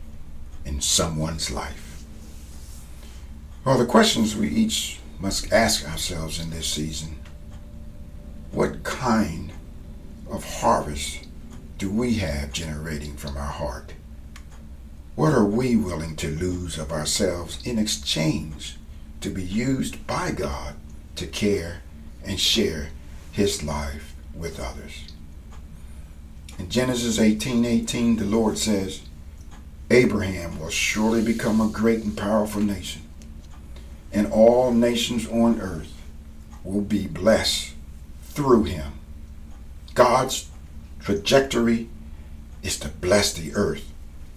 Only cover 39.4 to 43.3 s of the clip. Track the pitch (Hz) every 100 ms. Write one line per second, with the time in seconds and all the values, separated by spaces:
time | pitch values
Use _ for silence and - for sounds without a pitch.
39.4 | - - - - - - - - - -
40.4 | - - - - - - - - - 139
41.4 | 135 120 117 117 113 - - - - -
42.4 | - - - - - - 180 104 101